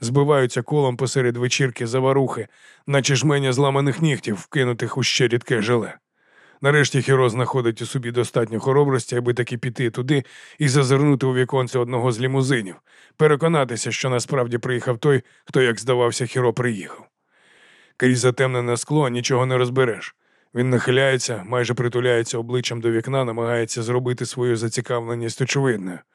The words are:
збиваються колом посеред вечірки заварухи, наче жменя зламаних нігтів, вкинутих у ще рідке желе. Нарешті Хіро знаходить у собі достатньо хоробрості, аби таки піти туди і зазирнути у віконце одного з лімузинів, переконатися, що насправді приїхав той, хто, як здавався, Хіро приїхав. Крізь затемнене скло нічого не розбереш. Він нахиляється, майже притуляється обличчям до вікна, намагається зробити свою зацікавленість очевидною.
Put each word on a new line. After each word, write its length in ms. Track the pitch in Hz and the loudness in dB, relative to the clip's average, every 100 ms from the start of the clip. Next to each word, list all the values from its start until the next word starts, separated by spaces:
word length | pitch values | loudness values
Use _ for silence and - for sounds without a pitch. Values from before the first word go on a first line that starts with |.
збиваються 600 | 117 139 143 143 127 127 | -2 2 4 4 2 -2
колом 360 | - 151 131 120 | -2 0 0 0
посеред 400 | 131 139 123 120 | -2 0 0 0
вечірки 500 | 123 - 135 - 113 | -2 0 -2 -2 -4
заварухи, 600 | 131 131 139 127 117 104 _ - _ - | 0 2 2 0 -4 -10 _ -20 _ -2
наче 280 | 139 127 131 | 0 2 2
жменя 380 | 147 143 135 | 2 2 2
зламаних 480 | 127 143 139 139 147 | 2 2 2 0 0
нігтів, 340 | 160 123 120 98 | 0 0 -4 -8
вкинутих 600 | - 151 123 117 117 135 | -4 -2 -2 -2 -4 -2
у 60 | |
ще 240 | 117 - 123 | 0 2 2
рідке 340 | 120 - 120 | 0 0 0
желе. 360 | 107 120 95 - _ _ _ _ _ _ | 2 0 -2 -10 _ _ _ _ _ _
Нарешті 400 | 139 147 131 139 | 2 4 2 2
Хіро 280 | 127 135 127 | 2 4 4
знаходить 520 | 117 117 135 117 110 | 2 -2 0 0 -2
у 40 | 113 | -4
собі 260 | 135 120 | -6 -4
достатньо 480 | 120 113 127 110 110 | -2 0 0 -2 -2
хоробрості, 560 | 135 139 143 127 - 120 | 0 2 2 0 -2 -2
аби 180 | 123 | 0
таки 240 | 120 117 123 | -2 -4 -6
піти 320 | 127 113 117 | -6 -4 -4
туди 340 | 127 127 143 - - - - | -2 0 0 -2 -12 -18 -2
і 80 | 147 | 0
зазирнути 580 | 139 127 139 147 131 131 | 2 4 4 4 4 2
у 80 | |
віконце 460 | 127 127 135 123 127 | 0 0 0 0 -2
одного 320 | 120 127 123 | -2 0 0
з 80 | 113 | 0
лімузинів, 540 | 131 135 131 123 95 82 _ _ - - | 0 0 2 0 -2 -12 _ _ -14 2
переконатися, 720 | 156 143 165 156 127 113 120 | 4 4 2 2 0 -4 -6
що 180 | - 131 | -4 -2
насправді 480 | 123 - 139 120 120 | -2 -2 -2 -2 -2
приїхав 400 | 131 120 127 117 | -2 -2 -2 0
той, 240 | 147 131 - _ - | 2 2 0 _ -2
хто, 160 | 139 | 2
як 180 | 127 104 | 2 2
здавався, 460 | 117 123 120 - 120 | 0 2 2 0 -4
Хіро 280 | 127 123 | 0 0
приїхав. 540 | 113 120 101 85 - - _ _ _ _ _ _ _ _ - | 0 -2 -4 -8 -16 -20 _ _ _ _ _ _ _ _ -2
Крізь 220 | 127 123 | 2 2
затемнене 580 | 127 120 131 127 120 120 | 2 2 0 0 -2 -2
скло 320 | - 151 135 | 0 0 0
нічого 360 | 120 120 127 127 | -2 0 0 2
не 120 | 127 | 2
розбереш. 580 | 123 127 127 95 - - _ _ _ 120 | 2 2 0 0 -10 -18 _ _ _ -2
Він 140 | 127 | 0
нахиляється, 760 | 123 131 127 135 127 - 107 95 | 2 2 2 4 2 -2 -8 -4
майже 260 | 123 120 | -2 0
притуляється 640 | 120 123 120 123 117 120 117 | 0 -2 0 2 2 0 -4
обличчям 440 | 117 123 - 117 | -4 -4 -4 -2
до 100 | 113 | 0
вікна, 340 | 113 127 135 123 | 0 -2 -2 -2
намагається 580 | 113 117 117 113 123 | -4 -2 -2 -2 -4
зробити 420 | 113 123 127 120 120 | -2 -2 -2 -4 -6
свою 300 | 127 123 113 | -2 -2 0
зацікавленість 840 | 113 123 120 123 117 120 117 - | -2 -4 -4 -4 -4 -6 -6 -4
очевидною. 580 | 135 143 135 104 92 85 - | -2 0 2 0 -2 -10 -16